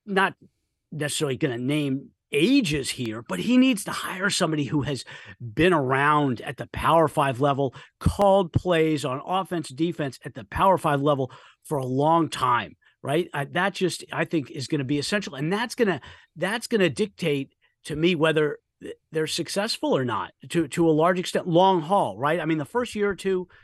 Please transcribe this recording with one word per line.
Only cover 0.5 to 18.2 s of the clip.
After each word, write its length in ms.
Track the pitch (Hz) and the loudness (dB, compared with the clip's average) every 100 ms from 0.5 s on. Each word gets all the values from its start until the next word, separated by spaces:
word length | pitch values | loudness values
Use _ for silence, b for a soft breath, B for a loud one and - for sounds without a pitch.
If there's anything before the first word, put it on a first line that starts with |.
| _ _ _ _ | _ _ _ _
necessarily 460 | 156 147 - 151 123 | -6 -4 -2 -2 0
gonna 200 | 170 120 | -2 -2
name 540 | 127 151 143 135 - _ _ | -2 -2 -2 -4 -6 _ _
ages 540 | 143 185 277 185 147 123 | 0 4 4 2 -2 -4
here, 320 | - 120 107 | -6 -6 -8
but 200 | - 185 | -8 -6
he 180 | 175 254 | 2 4
needs 260 | 262 220 | 4 2
to 60 | - | -4
hire 400 | - - 185 196 | -8 -8 -4 -2
somebody 340 | - 165 156 | 0 0 0
who 180 | 143 147 | -2 -2
has 220 | 131 135 - B B B | -2 -4 -8 B B B
been 360 | 120 107 175 | -8 2 4
around 680 | 165 127 135 143 151 143 117 | 4 2 2 4 4 2 0
at 160 | - 131 | -6 -10
the 100 | - | -10
Power 380 | - 127 165 151 | -4 2 4 4
Five 340 | - 139 120 | 2 0 2
level, 340 | 143 135 139 B B - | 0 2 -2 B B -2
called 540 | - - 202 196 180 | 0 4 4 6 4
plays 500 | - 180 165 160 151 | 0 2 2 2 0
on 160 | 135 131 - | -2 -6 -4
offense, 420 | 190 180 175 - | -4 -2 -6 -6
defense 500 | 135 170 165 139 - | -4 -4 -2 -6 -8
at 100 | 151 | -14
the 100 | - | -14
Power 340 | - - 190 170 | -8 0 4 4
Five 240 | 160 143 | 2 0
level 280 | 143 135 131 B B B | 2 0 -2 B B B
for 140 | - 147 | -6 -4
a 80 | |
long 460 | 131 127 151 165 151 | -2 0 2 4 2
time, 460 | - 127 120 92 - b b | -2 0 0 -2 -12 b b
right? 260 | 127 151 180 | -4 -2 -2
Uh, 100 | 147 139 | -6 -4
that 240 | 165 196 | -2 -2
just, 300 | - 180 - - | 0 -4 -4 -8
I 120 | 139 | -6
think, 260 | 170 165 127 | -2 -2 -4
is 160 | 147 127 | -10 -4
gonna 180 | 151 | -4
be 140 | 127 147 | -2 -2
essential, 360 | 135 208 202 | -2 -4 -6
and 180 | 135 156 | -6 -4
that's 220 | 202 240 | -2 -4
gonna, 260 | - 214 151 B B B - | 0 0 0 B B B -8
that's 320 | 175 233 - | -6 -4 -2
gonna 200 | 226 175 | 2 2
dictate 640 | 131 208 - 170 143 135 _ _ _ | 2 -4 -2 -2 -2 -4 _ _ _
to 120 | - 151 | -10 0
me 180 | 165 | 0
whether 460 | 170 | 2